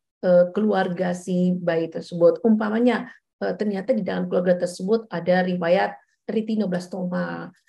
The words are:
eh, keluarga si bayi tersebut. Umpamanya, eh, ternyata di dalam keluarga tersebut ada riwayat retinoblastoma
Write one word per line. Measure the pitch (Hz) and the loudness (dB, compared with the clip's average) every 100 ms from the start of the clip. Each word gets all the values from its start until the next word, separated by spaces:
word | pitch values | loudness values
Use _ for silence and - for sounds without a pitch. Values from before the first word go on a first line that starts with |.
| _ _ | _ _
eh, | 185 180 180 | 4 6 6
keluarga | 190 214 196 185 175 180 180 | 2 0 2 0 -2 -4 -4
si | - 180 180 180 | -2 0 2 0
bayi | 170 165 165 | 0 -2 -2
tersebut. | 170 - 175 170 170 | -6 -10 4 4 4
Umpamanya, | 233 214 214 220 240 220 - - _ _ | 2 2 2 2 2 0 -4 -16 _ _
eh, | 196 190 | -6 -2
ternyata | 214 196 196 220 | -4 -4 -2 -2
di | |
dalam | 185 185 180 | -2 -4 -2
keluarga | 185 180 180 175 | -2 2 0 0
tersebut | - 185 226 220 | -6 -2 -2 -2
ada | 175 175 180 185 | -6 0 0 2
riwayat | 180 170 185 202 - _ _ - | -2 2 2 0 -6 _ _ -6
retinoblastoma | 214 214 214 196 180 - 196 180 180 175 170 170 _ | -6 -2 -2 -2 -4 -6 -8 -6 -4 -6 -8 -12 _